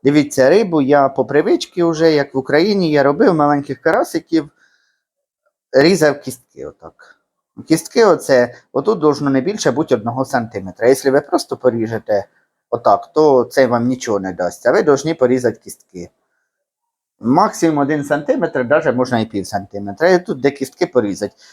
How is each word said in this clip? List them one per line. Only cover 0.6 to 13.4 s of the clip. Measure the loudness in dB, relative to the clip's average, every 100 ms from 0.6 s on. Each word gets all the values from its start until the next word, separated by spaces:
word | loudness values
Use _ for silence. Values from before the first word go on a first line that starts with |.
| 2 0
я | 2 2 2
по | 0
привичці | -2 0 0 -2 -4 -2
вже, | -2 2 2
як | 2 -2
в | -6
Україні, | 0 0 2 0 2
я | 2
робив | 2 2 2
маленьких | 2 2 0 -4 -4
карасиків, | -2 -2 -2 -8 -2 -4 -4 _ _ _ _ _ _ _ _ _ _ _ _
різав | 4 4 4 2 0
кістки | -10 -14 _ -16 -16
отак. | _ -20 _ -20 _ _ _ _ -20 -2
Кістки | -2 0 2
оце, | 4 2 2 2 2 -4 _
отут | -4 -2 0
должно | 0 0 0
не | 0
більше | -2 -2 -2
бути | -2 -2
одного | -2 -2 -6
сантиметра. | -4 -4 -4 -10 -12 -2 0
Якщо | 2 2
ви | 0
просто | -2 -6 -6 -2
поріжете | -2 -2 -4 -6 -4 -4 -4 _ _ _ _
отак, | -2 0 0 0
то | 2 4 4